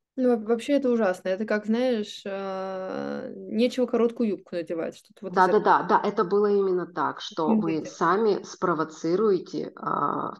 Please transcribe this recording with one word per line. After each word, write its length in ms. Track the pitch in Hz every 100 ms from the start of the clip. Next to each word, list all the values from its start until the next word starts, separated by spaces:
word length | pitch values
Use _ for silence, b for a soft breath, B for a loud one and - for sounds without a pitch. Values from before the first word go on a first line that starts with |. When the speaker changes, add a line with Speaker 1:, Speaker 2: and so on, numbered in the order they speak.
| _ -
Speaker 1:
Ну, 100 | 254
во-, 60 | 226 214
вообще 240 | 233 254
это 160 | 285 262
ужасно. 380 | 233 202 180 185
Это 160 | 190 214
как, 200 | 208 208
знаешь, 560 | 233 254 226 208 - 202
а, 1040 | 196 196 190 190 190 185 - 71 71 - 190
нечего 500 | 190 214 247 254 247
короткую 440 | 233 233 233 226
юбку 260 | 170 - 175
надевать, 400 | 165 165 - -
что-то 280 | _ -
вот 120 | 190 185
из 100 | 185
Speaker 2:
Да, 20 |
да, 100 | 208
Speaker 1:
этого. 0 |
Speaker 2:
да, 220 | 202 165
да, 180 | 180 208
это 220 | 208 202
было 220 | 180 202 208
именно 360 | 202 190 180 170
так, 340 | 175 135 139
что 320 | - - 160
Speaker 1:
Таким 80 | 220
Speaker 2:
вы 240 | 165 156
Speaker 1:
детям. 100 | - -
Speaker 2:
сами 440 | 165 196 220 185
спровоцируете, 1300 | - - 180 160 156 - 165 185 220 180 - 151 - -
а, 580 | 151 156 147 147 -